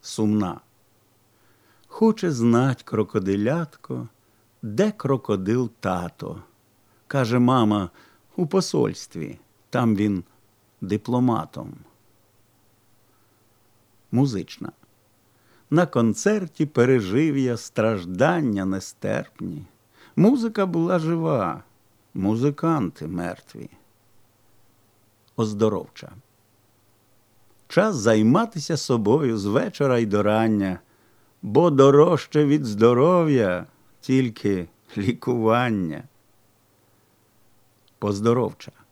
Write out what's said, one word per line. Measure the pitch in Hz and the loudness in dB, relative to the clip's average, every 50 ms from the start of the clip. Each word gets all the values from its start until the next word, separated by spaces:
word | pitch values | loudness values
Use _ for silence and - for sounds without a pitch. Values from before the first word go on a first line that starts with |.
Сумна. | _ - - - 110 104 107 104 101 90 - - _ _ _ _ _ _ _ _ _ _ _ _ _ _ _ _ _ _ _ _ _ _ _ _ _ _ | _ -12 -6 -2 0 0 0 0 -2 -4 -6 -10 _ _ _ _ _ _ _ _ _ _ _ _ _ _ _ _ _ _ _ _ _ _ _ _ _ _
Хоче | - - 220 226 214 - - 175 | -4 2 2 2 2 2 -2 -4
знать | 151 120 117 120 117 120 127 135 127 - - | -2 0 2 4 4 4 2 2 -2 -4 -8
крокодилятко, | - - 110 104 - - 110 95 95 98 101 101 117 143 170 165 147 - _ _ - 127 123 120 113 _ _ _ _ _ _ _ _ _ _ | -6 -4 -4 -4 -2 -2 -4 -2 0 -2 0 0 -2 -2 -2 -4 -8 -12 _ _ -12 -10 -10 -10 -14 _ _ _ _ _ _ _ _ _ _
де | - 110 104 120 196 214 | -12 -8 -2 0 0 0
крокодил | 208 - - 135 139 120 - - 107 98 92 98 113 123 127 113 - _ | 0 -4 -2 -2 -2 -2 0 -2 -2 -2 0 0 0 0 -2 -4 -6 _
тато. | - 98 92 90 87 85 _ _ - - 80 92 - _ _ _ _ _ _ _ _ _ _ _ _ _ | -4 -4 -4 -2 -4 -8 _ _ -14 -12 -12 -14 -16 _ _ _ _ _ _ _ _ _ _ _ _ _
Каже | - 139 127 110 120 123 | -2 -2 0 2 2 4
мама: | 123 123 131 131 113 107 107 104 95 87 _ - - _ _ _ _ _ _ | 4 4 4 4 4 2 2 0 -2 -6 _ -18 -20 _ _ _ _ _ _
«У | - 180 147 | -4 -4 0
посольстві, | - 190 180 - - 156 120 101 98 - - - - 85 78 57 55 - _ _ _ _ _ _ | 0 -2 -2 0 0 0 0 -2 -2 -8 -16 -16 -12 -12 -12 -12 -12 -16 _ _ _ _ _ _
там | - 127 123 113 110 | -4 0 0 0 2
він | 95 104 104 101 92 85 _ _ _ _ _ _ _ _ _ _ _ | 0 0 -2 -4 -6 -10 _ _ _ _ _ _ _ _ _ _ _
дипломатом». | - 95 98 107 - - 120 123 127 123 117 - 80 - - - - - - - - _ _ _ _ _ _ _ _ _ _ _ _ _ _ _ _ _ _ _ _ _ _ _ _ _ _ _ _ _ _ _ _ _ _ _ _ _ _ _ _ _ _ _ _ _ | -6 -6 -6 -6 -4 -4 -2 0 0 0 0 -2 -4 -8 -12 -14 -14 -14 -16 -20 -20 _ _ _ _ _ _ _ _ _ _ _ _ _ _ _ _ _ _ _ _ _ _ _ _ _ _ _ _ _ _ _ _ _ _ _ _ _ _ _ _ _ _ _ _ _
Музична. | - 120 135 139 117 95 82 - - - - - - _ _ _ _ _ _ _ _ _ _ _ _ _ _ _ _ _ _ _ | 0 0 0 0 -2 -6 -8 -10 -14 -16 -16 -18 -18 _ _ _ _ _ _ _ _ _ _ _ _ _ _ _ _ _ _ _
На | 143 160 180 | 0 0 0
концерті | - - 123 117 113 101 - - 202 214 214 190 160 _ - 156 | 2 0 0 0 0 0 0 0 0 0 0 -4 -8 _ -6 -6
пережив | 143 - - 120 127 135 123 104 92 98 131 156 160 139 139 | -2 2 2 4 4 4 2 0 0 0 0 0 0 0 0
я | 131 127 120 117 | -2 -2 -2 -4
страждання | - - _ - 110 110 113 98 87 87 92 90 127 160 180 170 151 123 104 98 95 | -8 -8 _ 0 0 0 0 -2 -6 -8 -2 0 0 2 2 0 -2 -2 -2 -2 -2
нестерпні. | 95 95 95 - - - _ - 101 107 123 - - _ - - 95 87 76 - - _ _ _ _ _ _ - - _ | -2 -4 -4 -6 -12 -16 _ -6 -4 -4 -4 -6 -8 _ -12 -10 -10 -10 -10 -14 -18 _ _ _ _ _ _ -20 -8 _
Музика | - 165 220 269 262 226 233 214 - 196 | 4 4 4 4 4 0 -4 -2 -2 -2
була | 190 170 170 165 170 185 175 | -2 0 -2 0 0 0 0
жива, | 160 156 170 165 165 160 156 123 98 85 73 - - _ _ _ _ _ _ _ _ _ _ | 0 -2 -2 -2 -2 -2 -2 0 -2 -2 -4 -8 -14 _ _ _ _ _ _ _ _ _ _
музиканти | 95 92 98 110 113 127 147 143 - - 165 165 151 107 85 - - 76 78 | -4 -2 -2 0 0 0 -2 -2 -2 -2 -2 0 0 -2 -4 -6 -8 -12 -8
мертві. | 92 87 87 87 - - _ _ - - - - - _ _ _ _ _ _ _ _ _ _ _ _ _ _ _ _ _ _ _ _ _ _ _ _ _ _ _ _ _ _ _ _ | -8 -6 -6 -8 -10 -12 _ _ -18 -18 -18 -18 -20 _ _ _ _ _ _ _ _ _ _ _ _ _ _ _ _ _ _ _ _ _ _ _ _ _ _ _ _ _ _ _ _
Оздоровча. | - 113 107 107 101 110 110 104 87 - - _ - - - - 104 _ _ _ _ _ _ _ _ _ _ _ _ _ _ _ _ _ _ _ _ _ _ _ _ _ _ _ _ _ _ | -4 -4 -4 0 0 0 0 0 -2 -8 -12 _ -20 -20 -20 -20 -20 _ _ _ _ _ _ _ _ _ _ _ _ _ _ _ _ _ _ _ _ _ _ _ _ _ _ _ _ _ _
Час | - 165 196 220 202 | 0 2 2 2 0
займатися | 131 98 113 110 110 107 110 135 196 233 226 - 175 143 - 170 143 | 0 2 2 4 4 6 4 4 4 2 -2 -4 -12 -6 -6 -6 -6
собою | - - 131 117 107 101 117 156 151 127 117 107 | -2 0 0 0 2 2 2 2 2 0 -2 -2
з | 98 | -4
вечора | 101 101 135 - 214 - - 143 135 127 120 | -2 0 0 -2 -2 -4 -2 0 0 2 0
й | 117 | 0
до | 107 95 104 101 | 0 0 0 2
рання, | 104 107 110 113 113 110 104 98 95 92 - _ _ _ _ _ _ _ _ _ _ _ _ | 2 2 2 2 2 2 0 0 -2 -4 -8 _ _ _ _ _ _ _ _ _ _ _ _
бо | - 104 104 139 170 175 | -12 0 2 4 4 4
дорожче | 147 135 135 139 139 143 151 180 175 143 - - - 151 151 | 6 6 8 8 8 8 6 6 4 0 -2 -2 0 0 2
від | 139 143 151 147 | 2 2 0 0
здоров'я | 113 104 101 113 120 123 120 135 165 185 180 165 156 143 127 110 95 90 87 90 - _ _ _ _ _ _ | -4 0 4 4 4 6 6 4 4 4 2 2 2 2 2 2 0 -2 -4 -6 -12 _ _ _ _ _ _
тільки | - - 131 131 131 120 107 - - 104 98 92 87 - _ _ _ _ - - | -4 0 0 2 2 0 -4 -4 -2 -2 -2 -2 -4 -10 _ _ _ _ -8 -4
лікування. | 98 95 - - - 127 123 120 110 110 110 120 127 123 110 101 90 82 76 - - - _ _ _ _ _ _ _ _ _ _ _ _ _ _ _ _ _ _ _ _ _ _ _ _ _ _ _ _ _ _ _ _ _ _ _ _ _ _ | -2 -2 -2 -4 -4 -4 -2 0 2 2 2 2 2 0 -2 -2 -2 -4 -6 -10 -14 -18 _ _ _ _ _ _ _ _ _ _ _ _ _ _ _ _ _ _ _ _ _ _ _ _ _ _ _ _ _ _ _ _ _ _ _ _ _ _
Поздоровча. | - 104 101 98 107 117 120 127 120 - - _ - - _ _ - _ | -4 -4 -4 0 0 0 0 2 0 -4 -6 _ -20 -20 _ _ -20 _